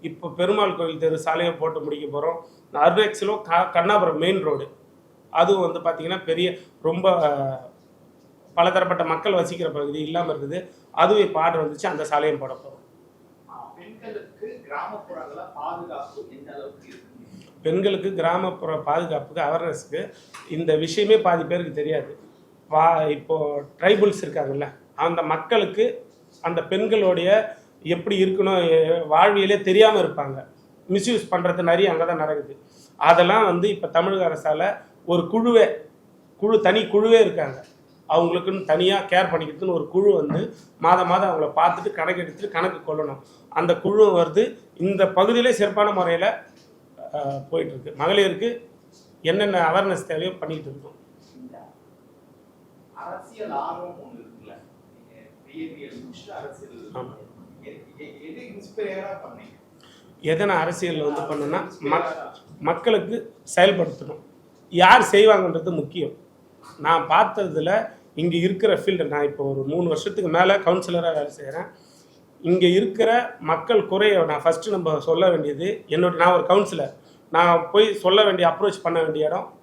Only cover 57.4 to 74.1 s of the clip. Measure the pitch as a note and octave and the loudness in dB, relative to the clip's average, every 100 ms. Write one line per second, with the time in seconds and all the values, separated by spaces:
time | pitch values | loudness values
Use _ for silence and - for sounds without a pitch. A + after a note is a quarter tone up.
57.4 | - - - - - - D3+ - D#3 A#3+ | -20 -20 -20 -20 -20 -20 -20 -18 -18 -18
58.4 | B3 G3+ - A3 G3 F#3+ - - - F#3 | -18 -18 -16 -10 -8 -8 -10 -12 -16 -20
59.4 | - - _ _ - _ _ - D#3 D#3+ | -20 -20 _ _ -20 _ _ -10 -4 0
60.4 | G3+ F3+ E3 F3 F3+ D#3 D3 D3+ D3+ D3 | 0 0 -2 -4 -4 -2 -4 -4 -6 -6
61.4 | C#3+ F3+ - - C#3+ D#3+ - - - - | -4 -4 -8 -8 -2 -2 -2 -8 -14 -18
62.4 | - - - E3+ A#3+ G#3 D#3+ A3+ - - | -20 -8 -6 -2 0 0 -2 -8 -10 -20
63.4 | - - F#3+ F#3 D#3+ - - D3+ - _ | -6 2 2 2 -4 -6 -14 -16 -18 _
64.4 | _ _ - E3+ G#3 B3 - G3+ A3 G3+ | _ _ -4 4 8 8 8 6 8 6
65.4 | F3+ E3 E3+ E3 C#3 F3+ C3+ - - _ | 4 -2 -4 -6 -6 -6 -8 -8 -20 _
66.4 | _ _ - - D3+ E3 E3 E3 A3 - | _ _ -20 -6 0 2 4 2 2 0
67.4 | F#3 D#3 D#3+ G#3 - - _ D#3 E3+ E3+ | -4 -2 0 -2 -2 -12 _ -4 -2 0
68.4 | F#3 F#3+ G#3+ E3+ - F3+ D3 D3 C#3+ - | 0 0 0 0 0 -2 -2 -2 -4 -4
69.4 | C#3 C3+ C3+ E3 F3 D3+ G#3 F#3+ F3 E3+ | -6 -4 -4 -2 -2 -2 -4 -4 -2 2
70.4 | F#3 G3 F3 F#3 F3 F3 E3 D#3 C#3+ D3+ | 4 2 2 0 -2 -4 -2 -4 -6 -10
71.4 | C3+ D#3 F#3 - _ _ _ _ _ _ | -12 -12 -12 -16 _ _ _ _ _ _
72.4 | E3 F3+ F3+ F#3 G3+ G#3+ A3 A#3+ A#3+ - | -2 2 4 2 0 0 0 0 -2 -10
73.4 | G#3+ A3+ - A3 - F#3+ G#3 | -4 -4 0 0 0 0 2